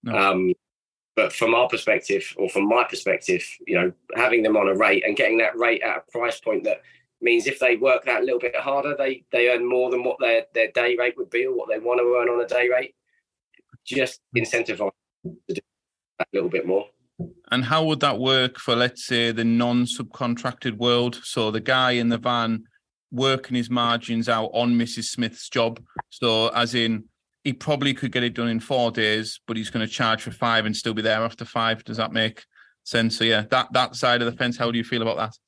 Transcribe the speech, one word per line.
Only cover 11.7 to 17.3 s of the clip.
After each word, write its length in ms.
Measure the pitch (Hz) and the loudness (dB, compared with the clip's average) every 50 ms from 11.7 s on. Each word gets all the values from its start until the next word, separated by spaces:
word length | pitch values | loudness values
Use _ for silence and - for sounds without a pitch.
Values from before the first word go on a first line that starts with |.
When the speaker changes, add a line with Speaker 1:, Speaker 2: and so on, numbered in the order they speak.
| 110 113 | -4 -4
Speaker 2:
want 200 | 110 117 123 123 | -2 0 0 2
to 160 | 123 120 123 123 | 2 2 2 2
earn 120 | 120 123 | 2 2
on 120 | 120 120 | 0 0
a 60 | 117 117 | -2 0
day 220 | 123 123 123 123 | 0 0 2 4
rate, 260 | 123 127 127 - _ _ _ _ _ _ _ _ _ _ _ _ _ _ _ _ - - _ | 2 2 0 -2 _ _ _ _ _ _ _ _ _ _ _ _ _ _ _ _ -20 -20 _
just 360 | - 127 139 135 123 - - _ _ - | -6 -2 -2 -2 -2 -4 -12 _ _ -2
Speaker 1:
Mm. 100 | 120 113 | -2 0
Speaker 2:
incentivize 480 | - - 120 117 - 107 92 104 98 - _ _ _ _ _ _ | 0 -2 -2 -2 -2 -4 -4 -4 -6 -6 _ _ _ _ _ _
them 120 | 180 165 - _ _ | -14 -14 -14 _ _
to 60 | - | -8
do 60 | - - _ _ _ _ _ _ _ _ _ _ _ | -8 -8 _ _ _ _ _ _ _ _ _ _ _
that 100 | - _ | -8 _
little 160 | - 98 87 - | -2 -2 -2 -2
bit 160 | 82 80 - | -2 -4 -2
more. 200 | 85 92 101 101 - _ _ _ _ _ _ 90 - | 0 0 0 -2 -4 _ _ _ _ _ _ -12 -12